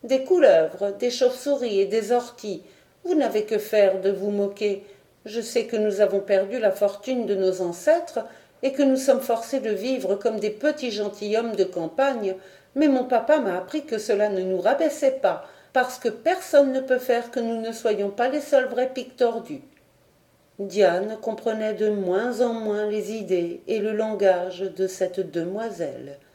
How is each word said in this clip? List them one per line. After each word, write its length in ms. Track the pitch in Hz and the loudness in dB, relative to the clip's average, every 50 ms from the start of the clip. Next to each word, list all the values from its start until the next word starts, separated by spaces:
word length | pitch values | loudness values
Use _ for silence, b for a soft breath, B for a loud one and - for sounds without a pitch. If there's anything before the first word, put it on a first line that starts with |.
des 220 | - 233 269 262 269 | -2 0 0 0 4
couleuvres, 680 | - 370 359 302 226 180 165 160 160 - - 202 202 196 196 | 4 4 8 8 8 8 8 6 2 -2 -4 -4 -4 -4 -2
des 120 | 240 247 | -2 -2
chauves-souris 680 | 240 - 262 247 247 - - 285 285 247 247 240 208 196 | 0 2 2 2 2 0 -2 -2 -2 0 0 -2 2 2
et 60 | 196 | 0
des 260 | 180 196 226 214 196 | 2 0 -2 0 2
orties. 500 | 240 240 240 - - - - 214 190 156 b b b b b b b _ _ | 0 0 0 -2 -14 -12 -10 -10 -10 -10 b b b b b b b _ _
Vous 100 | 349 359 | 0 2
n'avez 300 | 311 269 226 196 214 214 | 2 2 2 0 -2 -2
que 140 | - 226 208 | 0 -2 -2
faire 420 | 208 - - 214 202 190 185 190 | -2 0 4 6 6 6 4 2
de 100 | 185 196 | 0 0
vous 200 | 202 175 190 208 | 0 0 -2 -2
moquer. 540 | 208 202 202 196 202 - 214 208 196 196 B B B B B B B _ _ | 0 0 -2 -2 -2 -4 -2 -2 -2 -4 B B B B B B B _ _
Je 160 | 220 208 233 | -8 -8 -8
sais 260 | 226 - - 240 214 | -8 -2 -2 -2 -2
que 100 | - 233 | 0 -2
nous 240 | 220 214 214 196 190 | 0 0 0 4 4
avons 200 | 208 196 196 196 | 2 4 4 0
perdu 380 | 190 - 202 190 190 196 240 254 | 0 2 2 2 2 0 -2 0
la 120 | 220 202 | 0 0
fortune 560 | 190 - 208 196 196 - - 254 262 247 226 | 2 2 0 0 0 -4 -6 -4 -4 -2 0
de 80 | 190 202 | -2 0
nos 280 | 190 190 190 180 185 | 2 2 0 0 0
ancêtres 580 | 185 175 175 - - 302 320 349 339 - - 233 220 B B B B B B _ | -2 -4 -4 -2 2 4 4 4 2 -4 -6 -8 -8 B B B B B B _
et 100 | - 269 | -4 -4
que 100 | 262 - | 0 2
nous 140 | 285 269 262 | 4 4 4
sommes 240 | 262 262 - 262 240 | 4 4 4 4 4
forcés 400 | - - 233 226 - - - 269 | 4 -2 -2 -2 -2 -4 -4 -4
de 100 | 214 220 | -2 -2
vivre 440 | 208 180 196 254 262 - 180 185 202 | -4 -2 -2 -2 -4 -2 0 -2 -2
comme 260 | 196 - - 220 214 | 0 0 -2 -2 -2
des 100 | 196 214 | -4 -4
petits 400 | 208 - - 302 294 - 254 247 | -4 0 -2 -2 -2 0 -4 -6
gentilshommes 640 | 208 208 208 202 202 - 208 208 214 220 233 233 214 | -4 -4 -4 -6 -6 -8 -6 -2 -2 0 -2 -2 0
de 100 | 190 190 | 0 0
campagne, 680 | 185 - 180 165 160 - - 269 277 262 233 208 190 190 190 B B B B B B B | 0 0 -6 -6 -4 0 0 0 0 0 -2 -4 -4 -6 -6 B B B B B B B
mais 140 | 269 311 294 | 2 4 4
mon 160 | 269 254 240 | 4 2 2
papa 340 | 247 254 226 226 - 302 311 | 2 0 0 4 4 2 2
m'a 180 | 247 196 180 | 2 0 -2
appris 280 | 180 185 - - 311 294 | -4 -6 -4 -6 -6 -6
que 140 | - 233 214 | -4 -6 -6
cela 300 | - - 214 202 208 208 | 0 0 0 2 2 0
ne 140 | 202 190 | 0 -2
nous 180 | 185 185 190 180 | -2 -2 -2 0
rabaissait 580 | 170 214 269 285 330 302 - - - 269 - - | 2 2 2 4 2 0 0 2 0 0 0 2
pas, 220 | - 190 165 - B B B B B B | 0 0 0 0 B B B B B B
parce 260 | B 262 254 262 - - | B 0 0 0 -4 -4
que 100 | - 233 | -4 -6
personne 640 | 220 - - 320 370 359 - - - 285 285 269 | -6 -2 -2 -2 -2 -2 -4 4 6 6 6 6
ne 80 | 262 262 | 2 -4
peut 180 | 262 262 254 247 | 0 0 0 0
faire 320 | 254 - 233 240 233 - | 2 0 0 0 0 -4
que 100 | - 254 | -6 -6
nous 200 | 233 226 233 226 | -4 -4 -4 -6
ne 120 | 226 226 | -6 -8
soyons 380 | 226 - - 233 208 202 202 202 | -10 -4 -2 0 0 0 -2 -4
pas 180 | 196 - 240 262 | -2 -2 -2 0
les 120 | 262 302 | 0 -2
seuls 260 | 277 - 285 262 - | -2 2 2 2 4
vrais 240 | - 233 226 254 262 | 2 -2 -2 -2 -2
Pictordus. 680 | 262 262 233 143 - - 247 233 226 226 - - 151 131 - - _ _ _ _ _ _ _ _ _ _ _ _ _ _ _ _ _ - | -4 -8 -10 -12 -2 0 0 0 0 -2 -8 -10 -14 -14 -14 -20 _ _ _ _ _ _ _ _ _ _ _ _ _ _ _ _ _ -10
Diane 600 | 202 196 175 202 202 175 170 180 202 214 220 214 | -10 -6 2 4 4 4 4 2 -2 -4 -8 -6
comprenait 540 | - 226 220 - - 233 220 220 220 214 214 | -6 -6 -6 -4 -4 -4 -2 -2 -2 -4 -2
de 160 | - 214 214 | 0 0 0
moins 500 | 208 202 190 180 180 190 233 247 240 214 | 0 0 0 0 0 0 0 -2 0 0
en 140 | 247 240 226 | 0 0 0
moins 320 | 226 220 214 208 208 214 | -4 -4 -4 -2 -2 -2
les 260 | 208 208 214 190 180 | -2 -2 -4 -4 -4
idées 480 | 220 220 202 170 185 175 170 170 - - - | -6 -8 -4 -2 0 0 0 -2 -6 -10 -6
et 140 | - 226 220 | -4 -4 -2
le 120 | 202 220 | -2 -2
langage 680 | 214 208 220 220 220 196 202 190 185 175 175 185 180 175 | -2 -2 -2 -2 -2 2 4 4 4 4 0 -6 -6 -6
de 260 | 196 190 165 165 190 | -8 -8 -4 -4 -4
cette 460 | 185 185 - 190 185 185 196 190 165 | -4 -2 -4 -4 -4 -2 -6 -6 -4
demoiselle. 840 | - 170 165 175 190 208 226 226 196 170 165 143 131 127 127 139 139 139 _ _ | -4 -6 -4 -4 -6 -6 -6 -8 -6 -6 -8 -8 -8 -10 -14 -16 -16 -18 _ _